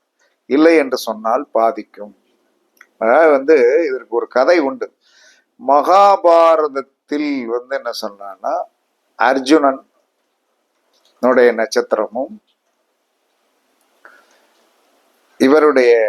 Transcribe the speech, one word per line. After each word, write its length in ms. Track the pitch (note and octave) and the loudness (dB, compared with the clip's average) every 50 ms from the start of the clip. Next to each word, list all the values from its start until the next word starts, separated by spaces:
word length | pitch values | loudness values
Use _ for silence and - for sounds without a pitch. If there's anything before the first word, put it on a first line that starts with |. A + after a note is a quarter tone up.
| _ _ _ _ _ _ _ _ _ - | _ _ _ _ _ _ _ _ _ -4
இல்லை 260 | B2 C#3+ D#3 E3 E3 D#3 C#3 | 0 2 4 4 4 2 0
என்று 160 | C3 B2+ B2 - | -2 -6 -8 -6
சொன்னால் 380 | A#2 A2 G#2+ A2 A2+ A#2 C3 D3 _ - A#2 | -8 -10 -8 -4 -4 -4 -4 -6 _ -4 -2
பாதிக்கும். 540 | A2+ A2+ A2 G#2 G2+ _ _ - G#2 G#2 _ _ _ _ _ _ _ _ _ _ _ _ _ _ - _ _ - | -2 -2 -2 -4 -12 _ _ -20 -20 -20 _ _ _ _ _ _ _ _ _ _ _ _ _ _ -20 _ _ -6
அதாவது 300 | G#2+ A2 B2 D3+ E3 D#3+ D3 | -2 0 2 4 4 4 2
வந்து 200 | C3+ C3+ D3 D#3+ C#3 A#2+ A#2+ C#3 E3 E3+ C#3+ | 0 2 2 2 4 4 2 2 0 -2 -2
இதற்கு 220 | C3 B2 A#2 - A2 A#2+ | -6 -8 -10 -6 -6 -6
ஒரு 80 | A2+ - - B2 | -6 -4 -2 -2
கதை 200 | C3+ D#3 F3+ F3 C#3+ C3+ | 0 2 2 0 0 -4
உண்டு. 180 | C3 A#2+ A2 - _ _ _ _ _ _ _ _ _ _ _ _ _ - | -6 -8 -12 -14 _ _ _ _ _ _ _ _ _ _ _ _ _ -10
மகாபாரதத்தில் 1700 | - C3 C#3 D3 C3 D3+ F3+ G3 G3+ G3+ G3 F#3 E3 F3 E3+ E3+ E3 E3 E3 D#3 D3+ D3+ C3+ C#3 C3 _ _ _ _ - D3 D3 D3+ D3 C#3+ C3+ A#2+ A2+ A#2 | -2 0 0 2 2 2 2 4 4 4 2 2 2 2 4 4 4 4 2 2 0 -4 -4 -8 -12 _ _ _ _ -8 -6 -6 -4 -4 -6 -6 -6 -6 -8
வந்து 180 | B2 B2 B2+ C3+ C3+ | -8 -8 -8 -10 -10
என்ன 100 | B2+ A#2+ A2 - A2+ | -8 -10 -12 -10 -12
சொன்னான்னா, 520 | G#2 G2+ G2 G2 G2 F#2+ F#2+ G#2+ B2+ D#3 F3+ E3+ - _ _ _ _ _ _ _ _ _ - | -12 -14 -14 -18 -20 -16 _ -8 -8 -6 -6 -8 -12 _ _ _ _ _ _ _ _ _ -2
அர்ஜுனனுடைய 600 | A2+ B2 C3+ C3+ C3 C3 D#3 D#3 C#3+ C#3 C3 - - _ _ _ _ _ _ _ _ _ _ _ _ _ _ _ _ _ _ _ _ _ _ _ _ _ _ - - B2 B2+ B2+ B2 A#2+ A2+ A2 | 0 0 0 0 0 2 2 2 2 0 -2 -4 -10 _ _ _ _ _ _ _ _ _ _ _ _ _ _ _ _ _ _ _ _ _ _ _ _ _ _ -4 -2 0 2 4 4 2 2 0
நட்சத்திரமும் 720 | A2 - - B2 A#2+ - - G#2+ G#2 - G#2 A#2+ C3+ - G#3+ G#3 _ _ _ _ _ _ _ _ _ _ _ _ _ _ _ _ _ _ _ _ _ _ _ _ _ _ _ _ _ _ _ _ _ - _ _ _ _ _ _ _ _ _ _ _ _ _ _ _ _ _ _ _ _ _ _ _ _ _ | -6 -4 -4 -4 -4 -2 -4 -4 -4 -6 -6 -10 -10 -10 -12 -20 _ _ _ _ _ _ _ _ _ _ _ _ _ _ _ _ _ _ _ _ _ _ _ _ _ _ _ _ _ _ _ _ _ -20 _ _ _ _ _ _ _ _ _ _ _ _ _ _ _ _ _ _ _ _ _ _ _ _ _
இவருடைய 560 | - B2+ C3 C#3+ D#3 D3 D3+ C#3 C3 B2 A#2+ A#2 A#2 A2 | 0 2 2 4 4 2 2 2 2 2 2 2 2 2